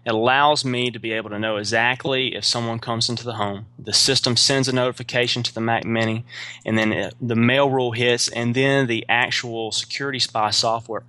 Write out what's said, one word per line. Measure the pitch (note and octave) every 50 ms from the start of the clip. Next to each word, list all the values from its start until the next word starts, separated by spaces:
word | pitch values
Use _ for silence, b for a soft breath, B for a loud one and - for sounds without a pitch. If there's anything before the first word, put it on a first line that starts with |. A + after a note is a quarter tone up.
| B
it | A#2+ A2+
allows | A2 A2+ B2 C3 C#3 C#3+ D3+ D3+ - -
me | C3 B2 B2 B2 B2
to | A2+ A2
be | A2 A2+
able | A2 A2 G#2+ G#2
to | G#2 G#2
know | A2 A2 G#2+
exactly | G#2 G#2+ G2+ A2+ A2+ A#2 B2 B2+ - - C#3 C3+ C3 C3 A#2+ -
if | G#2 -
someone | - - A#2+ A#2 A2+ A2+ A#2
comes | - B2 A#2 A2+ - -
into | A#2+ A2+ A#2
the | B2 A2+
home. | G#2+ G#2 G2+ G2+ G2 G#2 - -
The | - - G#2+
system | G2+ - - C#3+ C3 - - C3 A#2+
sends | - - - C#3 C#3 B2+ C3
a | B2+
notification | B2+ B2 B2+ A#2+ - A#2+ - - B2 B2 A#2+ - A#2+ A#2
to | - -
the | A2+
Mac | A2+ A#2 A#2 A2 -
Mini, | A2+ A2+ A2+ A2+ A2+ A2 A2+ A#2 B B B B B B B B
and | A2 A2
then | A2 A2 G#2+ G2
it, | E2 G2+ - - -
the | B2+ A#2 A2+
mail | A2+ A#2 A#2+ C3 C#3 C#3+ C#3
rule | C3 C3 B2+ A#2+
hits, | A2+ A#2+ B2 B2 A#2+ A#2 - -
and | - A#2 A#2+ A#2+ A#2+
then | C3+ C3+ C3+ C#3 C#3 C3+
the | A#2 A#2 A2+ - -
actual | A#2 A#2+ B2+ B2 A#2+ - - A#2+ A2+ A2+ A2+ G#2+ -
security | - - - - - C#3 C#3 C3 B2
spy | - - - A2+ G#2+ G#2
software | G#2 - A#2+ A2+ A2+ A#2 A2+ - A2 G2 -